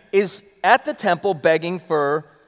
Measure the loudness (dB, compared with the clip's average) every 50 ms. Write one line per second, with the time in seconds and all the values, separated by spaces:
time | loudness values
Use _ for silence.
0 | _ _ 0 0 0 -2 -4 -12 -14 _ _ _ 2 2 2 2 2 -2 -8 -4
1 | -2 -2 -2 0 -2 -4 -4 0 0 2 2 0 0 -4 -8 -8 -6 -4 -2 -2
2 | 0 0 -2 -4 -6 -10 _ _ _